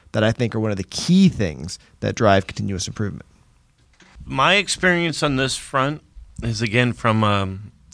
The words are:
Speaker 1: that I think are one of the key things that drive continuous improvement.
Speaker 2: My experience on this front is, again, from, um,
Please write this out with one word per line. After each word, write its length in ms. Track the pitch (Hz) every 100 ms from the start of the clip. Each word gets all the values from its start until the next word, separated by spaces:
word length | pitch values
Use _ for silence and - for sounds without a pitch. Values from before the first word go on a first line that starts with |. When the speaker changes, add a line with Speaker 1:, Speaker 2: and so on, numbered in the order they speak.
| _
Speaker 1:
that 100 | 117
I 80 | 107
think 240 | 113 117 113
are 60 |
one 100 | 110
of 60 | 98
the 60 |
key 440 | 92 - - 180 196
things 500 | - 95 69 80 - _ _
that 160 | 107 95
drive 320 | 110 98 -
continuous 400 | - 101 95 -
improvement. 380 | 98 104 - - _ _ _ _ _ _ _ _ -
Speaker 2:
My 320 | - 135 147 196
experience 680 | 190 - 185 175 170 143
on 120 | 151 131
this 220 | 135 -
front 440 | - 139 135 151 - - - -
is, 200 | 120 107
again, 320 | 113 113 123
from, 300 | 107 117 110
um, 480 | 107 101 98 95 104 - _